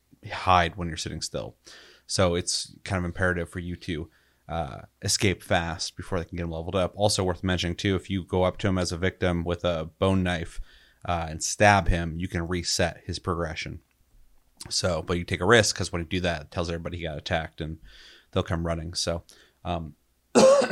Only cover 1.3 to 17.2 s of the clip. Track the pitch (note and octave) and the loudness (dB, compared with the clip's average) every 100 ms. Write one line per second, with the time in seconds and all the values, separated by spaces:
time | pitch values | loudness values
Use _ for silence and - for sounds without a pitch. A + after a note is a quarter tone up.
1.3 | C#2+ A#1 - - - - - - - F#2 | -8 -8 -12 -20 -20 -20 -20 -4 2 4
2.3 | F2 F2+ - - - - F#2+ F2+ - F#2 | 2 0 -4 -6 -10 -4 -2 -2 0 2
3.3 | F2 E2+ F#2 F2 F2 - D#2 - _ _ | 2 -2 -6 -8 -8 -6 -6 -6 _ _
4.3 | _ - D#2+ C#2+ - - _ G2 - G2+ | _ -6 -4 -4 -8 -16 _ -2 2 2
5.3 | F2 - F#2 E2+ E2 - - F2+ F#2 E2 | 0 0 0 0 -4 -8 -10 -6 -4 -4
6.3 | F2 E2+ E2 E2 F#2+ F2 - G#2 - F#2 | -6 -6 -6 -2 0 0 2 2 2 0
7.3 | E2+ F#2+ F2+ F2+ F2 G2+ F#2 - F#2+ E2 | 0 0 0 -2 -2 0 0 -2 -6 -2
8.3 | F#2 F#2 - G#2 F#2 F2 E2+ F#2 - F2+ | 2 2 2 0 0 0 0 -2 0 0
9.3 | E2+ E2+ F2 F2+ E2 D#2+ - F#2+ F#2+ F2+ | 0 0 -2 0 -2 -4 0 2 4 2
10.3 | F2 D#2+ - - - _ _ - E2+ E2 | -2 -4 -8 -12 -14 _ _ -4 -2 -2
11.3 | D#2 - - G#2 G2+ E2+ F2 E2+ D#2+ F#2 | -4 -4 4 6 8 6 2 0 -4 -4
12.3 | F2+ E2 F2+ E2 - E2+ - - E2+ - | -4 -2 -2 -2 0 0 -2 -8 -6 -4
13.3 | E2+ E2 - - - - _ _ - - | -2 -4 -6 -10 -12 -16 _ _ -20 -20
14.3 | _ _ - - - F#2 E2 F2 F2+ F2 | _ _ -20 -6 -2 0 0 -2 -4 -2
15.3 | F2+ F2+ A#2 G#2 - F#2 F2 E2+ F#2 F2+ | 0 6 8 6 2 -4 -4 -4 -2 -2
16.3 | E2 - - E2+ E2+ E2+ E2+ E2 D2 | -2 -4 -6 -4 -4 -6 -8 -8 -8